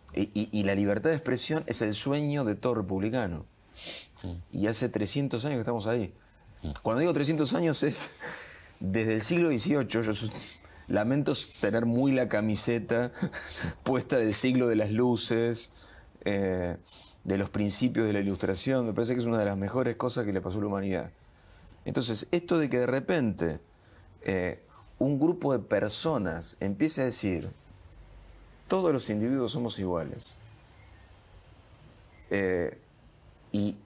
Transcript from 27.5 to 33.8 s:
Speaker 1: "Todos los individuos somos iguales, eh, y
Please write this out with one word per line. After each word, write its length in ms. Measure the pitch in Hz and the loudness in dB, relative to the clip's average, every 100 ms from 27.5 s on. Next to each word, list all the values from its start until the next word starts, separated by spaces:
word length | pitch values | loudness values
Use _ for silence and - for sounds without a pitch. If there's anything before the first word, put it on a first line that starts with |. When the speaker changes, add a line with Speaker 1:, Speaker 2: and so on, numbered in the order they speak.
| - - - - - - - - - - - - | -12 -20 -20 -20 -20 -20 -20 -20 -20 -20 -18 -2
Speaker 1:
"Todos 240 | 190 175 | 2 2
los 180 | 131 - | 2 0
individuos 420 | 107 117 135 117 | 0 2 0 0
somos 280 | 139 117 101 | -2 -4 -2
iguales, 580 | 92 85 76 - - - - - - - - - - - - - - - - - - - - - - | -2 -2 -4 -8 -12 -14 -20 -20 -20 -20 -20 -20 -20 -20 -20 -20 -20 -20 -20 -20 -20 -20 -20 -20 -4
eh, 500 | 98 95 90 78 - - - - - - - - | 0 2 0 -2 -6 -20 -20 -20 -20 -20 -20 -4
y 260 | 104 101 101 | -2 -2 -4